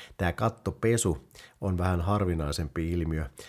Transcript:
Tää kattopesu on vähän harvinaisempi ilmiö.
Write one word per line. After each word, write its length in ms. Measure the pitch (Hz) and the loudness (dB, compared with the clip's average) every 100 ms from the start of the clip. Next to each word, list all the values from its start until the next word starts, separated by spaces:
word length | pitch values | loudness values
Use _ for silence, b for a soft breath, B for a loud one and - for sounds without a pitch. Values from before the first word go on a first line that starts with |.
| B - | B -2
Tää 160 | 90 | -2
kattopesu 960 | - 113 - - - 113 117 98 76 - B B B | 2 -2 0 -6 0 2 2 2 -2 -6 B B B
on 180 | 98 90 | -2 0
vähän 220 | 92 87 | 2 2
harvinaisempi 920 | 85 101 92 82 73 71 78 - 82 | 2 2 2 0 -2 -2 -4 -2 -2
ilmiö. 340 | 87 80 80 73 B | 0 0 -2 -4 B